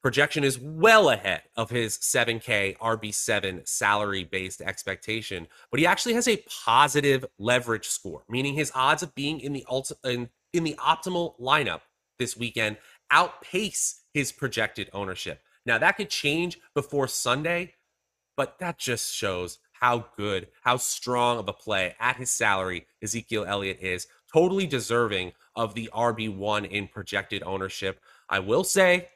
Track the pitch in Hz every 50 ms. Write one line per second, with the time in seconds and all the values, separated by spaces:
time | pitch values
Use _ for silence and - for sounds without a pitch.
0 | - 135 113 135 143 147 - 156 143 139 127 123 123 147 156 160 170 226 226 220
1 | 202 147 120 104 - 98 90 76 - _ _ - 113 107 117 123 113 107 - -
2 | - - - 127 120 117 113 113 - - 113 104 98 98 92 - 113 113 113 110
3 | 107 107 104 - - - 110 101 95 95 92 87 - - - - 113 101 104 104
4 | 104 101 98 95 90 80 - 95 92 92 - - 85 95 95 - - - 95 -
5 | - - 110 113 110 - 98 87 82 - _ - - _ - 135 160 170 190 -
6 | - 247 226 240 233 247 220 - - - - - - - 113 127 147 147 131 147
7 | 139 143 135 131 127 - _ _ 98 113 123 127 120 120 113 104 - - - -
8 | - 95 78 - _ _ 113 127 131 139 139 151 151 139 - 131 127 139 156 156
9 | 180 151 _ - 139 147 156 147 113 143 143 135 120 - 127 135 131 - 143 _
10 | - 131 123 120 120 117 _ _ _ _ - 175 165 160 - - 127 143 160 -
11 | - 190 185 175 170 160 - _ 120 127 143 151 139 101 82 76 _ _ _ _
12 | _ _ _ _ 123 113 - 110 120 117 - 117 110 107 107 - - - - _
13 | _ _ 143 156 180 165 - - - - - 185 220 190 - - - - - -
14 | _ _ _ 147 135 - - - 143 127 - 113 110 104 - - 98 - - 98
15 | 101 95 90 - - 92 76 - _ _ _ _ _ 120 117 113 147 180 196 -
16 | 208 - - - - 147 147 165 175 175 165 - _ _ _ 147 135 - - 143
17 | 135 127 - - - 123 123 139 151 160 175 175 180 175 _ _ _ _ _ _
18 | _ _ _ _ _ _ _ - 135 - - _ 185 175 170 _ - 127 120 107
19 | - - - - - 101 92 90 90 87 - _ _ _ _ - 123 123 123 117
20 | 104 - _ - 101 104 98 95 87 - _ _ _ 123 123 123 - - - -
21 | - 123 123 120 120 120 120 117 104 95 98 _ - 110 104 95 92 87 - -
22 | 113 123 127 - 127 - - - 113 107 101 95 95 92 90 85 - _ _ _
23 | - 104 104 117 - _ 113 107 101 87 101 101 98 95 90 - 92 92 90 90
24 | - _ _ _ _ _ - 160 170 185 190 196 196 156 135 127 104 - 117 120
25 | 120 110 101 95 92 87 - _ _ _ _ - 117 107 95 117 113 110 - 110
26 | 117 120 113 113 110 110 101 95 98 104 104 107 104 87 95 104 98 - _ 107
27 | 95 - - 101 98 - 104 95 - 90 95 95 95 95 - - 98 95 95 _
28 | _ _ - _ _ _ - 98 92 98 113 156 185 185 - 196 190 180 180 180
29 | 175 - _